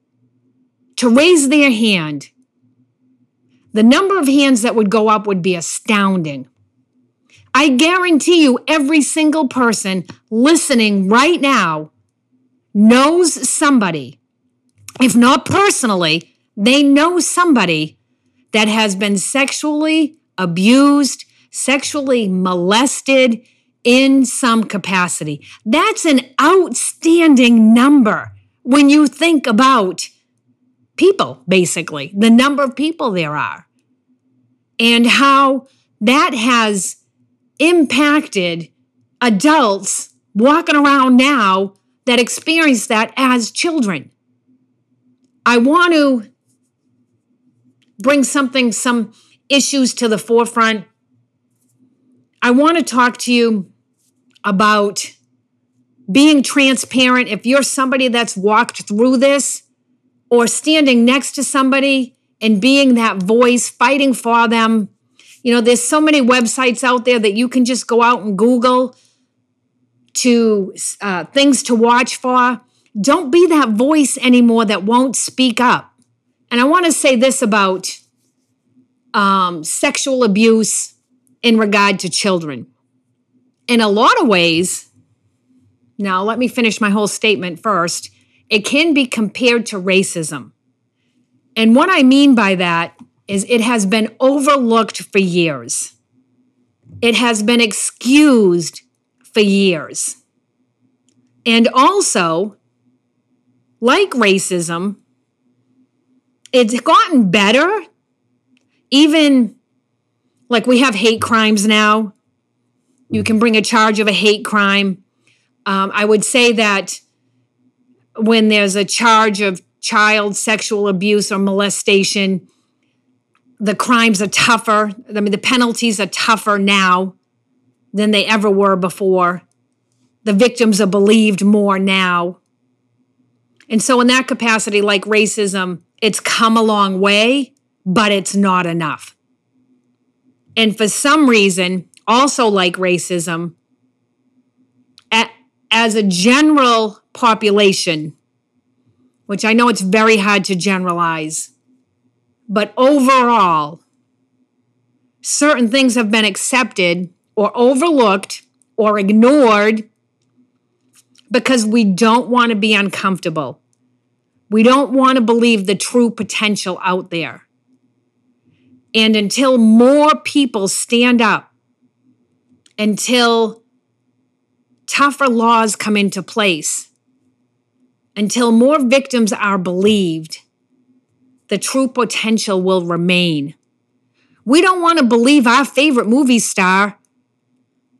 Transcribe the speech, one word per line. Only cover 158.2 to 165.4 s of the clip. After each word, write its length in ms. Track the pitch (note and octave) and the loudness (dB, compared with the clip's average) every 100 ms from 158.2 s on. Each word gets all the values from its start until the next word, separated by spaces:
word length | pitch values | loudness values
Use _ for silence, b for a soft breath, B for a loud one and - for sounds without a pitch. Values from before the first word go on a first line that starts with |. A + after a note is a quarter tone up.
| - - _ _ _ - | -6 -18 _ _ _ -4
or 220 | G#3+ G3+ | -2 0
ignored 920 | G3 G#3+ A#3 D4+ B3 G#3 G#3+ A3 G#3+ _ _ _ _ _ _ _ _ _ _ _ _ _ - | 0 4 4 4 4 2 2 -2 -6 _ _ _ _ _ _ _ _ _ _ _ _ _ -4
because 340 | B3 A#3+ C4 | -4 0 -2
we 180 | G#3+ A#3 | 0 0
don't 460 | G#3 F3+ A3+ A#3 G#3 | 0 2 2 2 0
want 220 | B3 A#3 | 0 0
to 60 | A3 | 0
be 180 | G#3+ | 0
uncomfortable. 880 | G#3 G3 - G3 F#3 F3+ D#3+ C3 - _ _ _ _ _ _ _ _ - | 0 -2 -4 -4 -4 -6 -6 -8 -12 _ _ _ _ _ _ _ _ -4
We 120 | G#3+ | 2
don't 300 | A3+ C4+ C4+ | 4 4 2
want 240 | C4 C4 C4 | 0 2 2
to 60 | |
believe 440 | A3 A#3 | 0 2